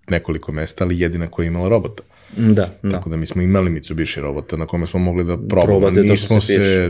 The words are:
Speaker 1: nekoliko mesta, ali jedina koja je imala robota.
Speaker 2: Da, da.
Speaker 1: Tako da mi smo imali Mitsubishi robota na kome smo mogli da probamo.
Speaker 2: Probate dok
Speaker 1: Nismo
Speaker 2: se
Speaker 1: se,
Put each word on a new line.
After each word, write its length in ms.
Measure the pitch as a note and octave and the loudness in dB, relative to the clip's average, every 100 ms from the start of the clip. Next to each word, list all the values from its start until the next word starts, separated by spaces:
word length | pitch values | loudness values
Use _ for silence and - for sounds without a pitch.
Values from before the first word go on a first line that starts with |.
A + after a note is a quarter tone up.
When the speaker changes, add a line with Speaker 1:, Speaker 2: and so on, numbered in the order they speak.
| - | -4
Speaker 1:
nekoliko 440 | F2 - D#2+ - | -4 -2 -8 -8
mesta, 320 | D2+ D#2+ - | -8 -6 -4
ali 160 | F2+ F2 | -2 0
jedina 260 | E2+ E2+ E2 | -2 -2 -6
koja 160 | - | -4
je 40 | E2+ | -4
imala 200 | E2+ F#2 | -2 0
robota. 340 | A2+ - G#2+ - _ - - | 0 -2 -12 -20 _ -12 0
Speaker 2:
Da, 340 | A2+ G#2 F2+ - | 2 4 0 -4
da. 80 | G2+ | -6
Speaker 1:
Tako 200 | F#2+ F2 | -4 -4
da 60 | D#2+ | -6
mi 100 | D#2+ | -4
smo 160 | F#2 | -2
imali 280 | F2+ G2 F#2 | 2 2 0
Mitsubishi 500 | D#2+ - D#2+ D#2 D2 | -2 -6 -6 -6 -6
robota 360 | C#2+ C#2+ - D#3 | -6 -8 -8 -8
na 100 | D#2+ | -4
kome 200 | E2+ E2+ | -4 -2
smo 140 | F2+ | -2
mogli 240 | F2+ F2 | 0 0
da 120 | F2 E2+ | -2 -4
probamo. 280 | - F#2 G2 G2 | 0 2 4 4
Speaker 2:
Probate 220 | G2 F#2 | 4 4
dok 80 | G2+ | 4
Speaker 1:
Nismo 300 | G2+ - A2 | 4 4 2
Speaker 2:
se 60 | G2+ | 4
Speaker 1:
se, 120 | G2 G2 F#2 | 4 4 2